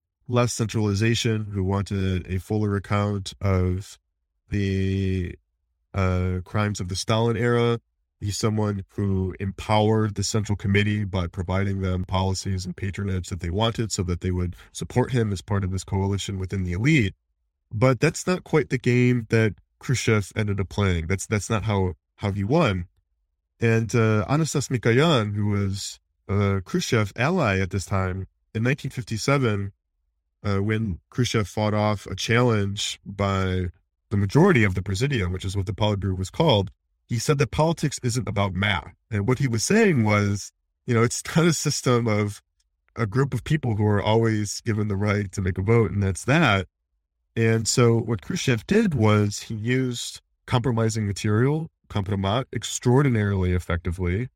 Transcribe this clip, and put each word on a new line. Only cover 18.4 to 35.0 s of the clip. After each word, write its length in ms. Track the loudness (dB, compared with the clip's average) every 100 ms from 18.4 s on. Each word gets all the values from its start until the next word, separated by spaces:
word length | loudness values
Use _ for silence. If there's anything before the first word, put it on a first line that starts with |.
quite 280 | 0 0 0
the 80 | -2
game 480 | 2 4 4 2 2
that 260 | 2 2 -2 _ _
Khrushchev 500 | -4 -2 2 0 0
ended 260 | -4 -4 -2
up 100 | -4
playing. 380 | 0 0 0 -2
That's, 180 | -4 -2
that's 240 | -4 -2
not 140 | -2
how, 280 | 0 0 0 -4 _ -6
how 160 | -4
he 100 | -2
won. 440 | 0 2 2 0 -6 _ _ _ _ _ _ -2
And, 340 | 2 2 2
uh, 300 | 2 2 2 2
Anastas 420 | 0 0 -2 -2
Mikoyan, 640 | -2 2 4 4 4 2
who 140 | -2 0
was, 520 | 0 -2 -4 -8 -14 _ _ -4
uh, 340 | 0 2 0
Khrushchev's 480 | -2 -4 0 0 0 -2
ally 420 | -2 0 2 0
at 120 | 0
this 140 | -4
time, 420 | -2 -2 -2 -4 -10 _ _
in 80 | -2
nineteen 280 | -2 -2 -4
fifty-seven, 840 | -8 -8 -4 0 2 2 0 -4 -10 _ _ _ _ _ _
uh, 160 | -4 -2
when 420 | 0 -2 -2 -6 _
Khrushchev 360 | -2 0 0 -2
fought 280 | 0 0
off 320 | 2 0 0 -4
a 80 |
challenge 840 | -8 0 2 4 2 0 -4 -8 -8
by 640 | -10 -2 0 2 0 0 -4 -8 _ _ -4
the 80 | -2
majority 480 | 2 4 6 6
of 100 | 2
the 80 | 0
Presidium, 500 | -4 -2